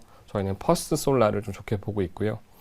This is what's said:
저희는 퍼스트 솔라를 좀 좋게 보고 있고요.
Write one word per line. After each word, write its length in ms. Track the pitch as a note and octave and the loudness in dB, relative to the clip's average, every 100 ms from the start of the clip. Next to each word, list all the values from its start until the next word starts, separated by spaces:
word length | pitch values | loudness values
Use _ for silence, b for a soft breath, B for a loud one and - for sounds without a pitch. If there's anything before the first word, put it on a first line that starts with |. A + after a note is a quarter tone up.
| - b b | -6 b b
저희는 300 | G#2+ G2 G2 | -2 -2 0
퍼스트 380 | - F3 - D3+ | 2 0 2 0
솔라를 480 | - C3+ G#2+ G2+ | 2 4 4 2
좀 100 | G2+ | -4
좋게 240 | F#2 - G2+ | -8 -4 -4
보고 240 | G#2+ G2+ | -2 -2
있고요. 380 | F2+ - G#2 A2+ - b | -2 -2 -4 -4 -10 b